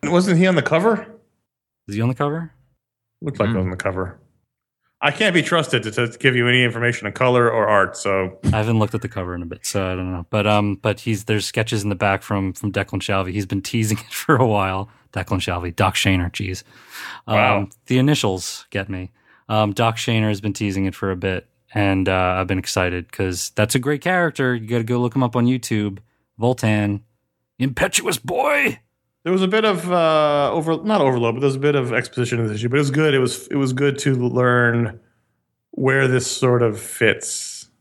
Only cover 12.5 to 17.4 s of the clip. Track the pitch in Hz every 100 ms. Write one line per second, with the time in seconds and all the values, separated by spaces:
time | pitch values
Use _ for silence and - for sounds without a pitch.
12.5 | 92 104 98 98 98 - 98 92 92 95
13.5 | 101 - 117 110 107 - - - 143 123
14.5 | 104 95 95 101 _ _ - 92 95 -
15.5 | 90 87 85 92 - - 92 87 - 98
16.5 | 92 - - - - - - - 110